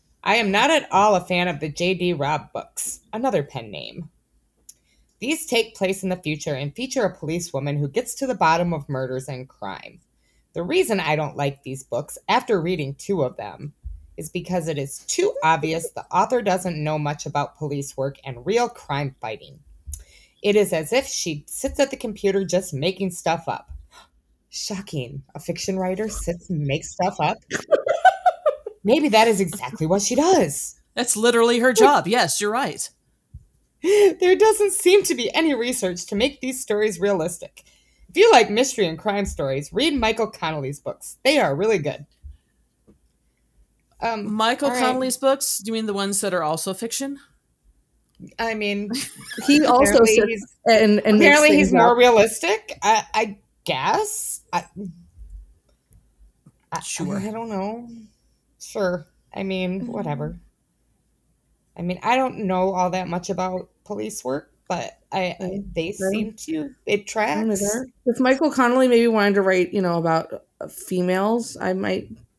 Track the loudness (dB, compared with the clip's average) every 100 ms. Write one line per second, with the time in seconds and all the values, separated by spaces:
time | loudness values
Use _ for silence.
0 | _ _ -2 0 2 2 4 2 2 4
1 | 6 4 0 -2 -2 -4 -8 -4 -2 0
2 | -2 -2 -2 -4 -6 -12 -10 -8 -8 -8
3 | _ -6 -2 -2 -2 -8 -12 -12 -12 -14
4 | -16 _ _ _ _ _ -20 -20 _ _
5 | _ -10 -6 -4 -2 0 -2 -2 -4 -2
6 | -4 -6 -6 -6 -6 -6 -6 -8 -8 -2
7 | -2 -4 -6 -6 -6 -6 -4 -4 -4 -4
8 | -6 -6 -4 0 2 2 0 -4 -6 -6
9 | -6 -6 -8 -12 -14 -14 -12 -12 -16 -20
10 | _ _ _ _ _ -8 -2 0 0 0
11 | 0 0 -2 -4 -4 -4 -12 -14 -8 -8
12 | -8 -8 -2 0 0 -2 -2 -4 -6 -8
13 | -4 -2 -2 -4 -14 -14 -18 -16 -16 -16
14 | -18 -16 -12 -10 -6 -4 -4 -6 -8 -10
15 | -6 -2 -2 0 2 2 0 -4 -6 -10
16 | -4 0 2 0 0 -2 -2 -4 -4 -2
17 | -4 -6 -6 -4 -4 -6 -8 -8 -8 -6
18 | -6 -6 -14 -10 -2 -2 -2 -6 -8 -6
19 | -6 -8 -12 -12 -16 -20 -20 -20 -16 -16
20 | -16 -20 _ _ 0 2 2 -2 -2 -2
21 | -2 -6 -6 -8 -10 -8 -6 -2 -2 -4
22 | -10 -4 -2 -2 0 -2 -2 -4 -4 -4
23 | -6 -4 -4 -4 -4 -8 -10 -20 -20 -20
24 | _ _ _ _ _ -12 -10 -10 -8 -8
25 | -8 -12 -16 -12 -8 -8 -6 -4 -4 -4
26 | -6 -6 -6 -6 -6 -4 -2 -4 -4 -4
27 | -4 -2 -2 -4 -8 -10 0 0 0 2
28 | 2 4 0 0 -2 -2 -6 -6 2 4
29 | 6 6 6 4 0 -4 -10 -4 0 0
30 | 0 2 4 4 4 -2 -8 -12 _ -6
31 | -2 2 4 4 4 4 4 8 8 6
32 | 2 2 2 0 -2 -2 -4 -6 -10 _
33 | _ _ _ -20 _ _ _ _ 2 6
34 | 6 6 4 6 6 4 2 2 4 6
35 | 4 -2 -2 0 0 0 -2 -2 -4 -4
36 | -6 -2 -2 -2 -8 -6 -2 0 0 0
37 | 0 0 -2 -6 -14 -20 -20 _ _ _
38 | _ 4 8 8 6 2 0 0 -2 -2
39 | -4 -2 -4 -4 -4 -4 -4 0 0 2
40 | 0 0 -4 -4 -6 -4 -6 -8 -10 -12
41 | -12 -4 2 2 2 0 0 0 -2 -8
42 | -12 _ -20 -20 _ _ _ _ _ _
43 | _ _ _ _ _ _ _ _ _ -8
44 | -6 -4 -4 0 0 2 0 0 0 0
45 | -2 0 2 2 0 -2 -4 -4 -2 -2
46 | -2 -2 0 0 0 -2 -4 -6 -6 -6
47 | -6 -8 _ _ _ _ _ _ _ _
48 | _ -20 -16 -8 -6 -4 -2 -4 -4 -6
49 | -8 -12 -14 -4 4 6 6 6 6 6
50 | 6 6 2 0 -10 _ 4 6 6 4
51 | 6 8 8 8 8 6 6 6 6 8
52 | 8 8 4 2 -2 -2 -4 -4 2 2
53 | 0 -2 -4 -6 _ _ -6 -2 0 0
54 | 0 -4 -6 -8 _ -8 -8 -12 -14 -14
55 | -20 -20 -20 -20 -20 _ _ _ _ -20
56 | _ _ _ _ _ _ -12 -12 -8 -8
57 | -6 -6 -6 -8 -8 -6 -6 -8 -14 -18
58 | -20 _ _ _ _ _ -10 -4 -2 -2
59 | -8 _ _ -10 -6 -4 -4 -6 -6 -8
60 | -6 -6 -8 -12 _ _ _ _ _ _
61 | _ _ _ _ _ _ _ -8 -6 -4
62 | 0 2 0 -2 -2 0 0 0 0 -2
63 | -4 -6 -6 -4 -4 -6 -10 _ -12 -8
64 | -8 -8 -6 -6 -8 _ -8 -6 -8 -14
65 | -8 -4 -4 -4 -8 -8 -8 -6 -6 -4
66 | -2 -2 -4 -8 -8 -6 -8 -10 -4 -4
67 | -2 -2 -2 0 0 -2 -2 -4 -6 _
68 | -2 2 2 4 2 2 2 4 4 6
69 | 4 4 4 4 4 2 2 0 0 0
70 | 2 0 -2 -10 _ -14 -12 -10 -6 -2
71 | 0 0 0 0 -4 -6 -4 -4 -2 -4
72 | -6 -16 _